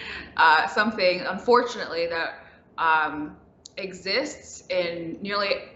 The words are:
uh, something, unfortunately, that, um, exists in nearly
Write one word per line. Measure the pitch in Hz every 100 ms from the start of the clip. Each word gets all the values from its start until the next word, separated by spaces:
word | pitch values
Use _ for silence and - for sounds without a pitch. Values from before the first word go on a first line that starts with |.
| - - - -
uh, | 160 156 156
something, | 226 214 220 185 180
unfortunately, | 175 196 - 269 247 226 160 165 170
that, | 170 156 - - - _ -
um, | 165 156 151 147 151 180 - _ - -
exists | 190 175 190 214 294 - - - -
in | 185 175 170 165 -
nearly | 196 202 202 - -